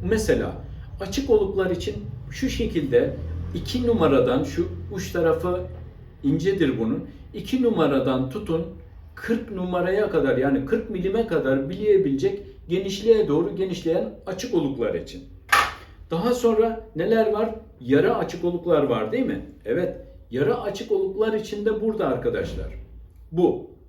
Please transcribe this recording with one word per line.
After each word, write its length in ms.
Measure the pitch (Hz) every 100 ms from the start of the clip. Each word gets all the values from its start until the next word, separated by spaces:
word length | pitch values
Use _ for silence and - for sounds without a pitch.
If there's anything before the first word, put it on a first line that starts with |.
Mesela 480 | 175 214 - 143 - - - - - -
açık 300 | 190 - 269
oluklar 400 | 220 190 190 185
için 240 | 170 202 208 - - -
şu 180 | - 262
şekilde 680 | - 226 175 143 120 - - - - -
iki 320 | 87 - - 240
numaradan 580 | 220 160 135 120 131
şu 240 | - - 175 - -
uç 200 | 190 -
tarafı 540 | 175 165 160 180 180 180 - - - - -
incedir 560 | 139 - 190 190 147 113
bunun. 260 | 113 - - - - -
iki 260 | - 262
numaradan 680 | 240 190 147 135 135 127 131
tutun, 360 | 208 208 165 175 - - - -
kırk 360 | - - 226 -
numaraya 600 | 190 180 180 180 202 214
kadar, 260 | 165 135 123
yani 280 | 135 135 -
kırk 240 | 226 -
milime 360 | 190 180 208 226
kadar 440 | 165 131 135 139
bileyebilecek 720 | 185 214 190 139 135 196 - - - -
genişliğe 600 | 175 190 202 220 220 151
doğru 280 | 147 196 175
genişleyen 540 | 190 170 165 175 - - -
açık 280 | 185 -
oluklar 400 | 175 143 120 107
için. 300 | - - 87 - - - - - - - - -
Daha 240 | 165 220
sonra 520 | 247 233 214 226 226 - 151
neler 360 | 185 226 220
var? 220 | 214 226 - - -
Yarı 360 | 123 139 196 247
açık 280 | - -
oluklar 380 | 175 175 175 156
var, 300 | 135 113 107
değil 140 | 247 -
mi? 200 | - - -
Evet, 320 | 104 139 - - - - -
yarı 300 | 127 190 240
açık 320 | 208 190 226
oluklar 400 | 202 196 190 220
için 320 | 214 - 208
de 160 | 208 214
burada 260 | 220 214 139
arkadaşlar. 600 | 120 120 104 - - - - - - - - -
Bu. 380 | 160 170 - - -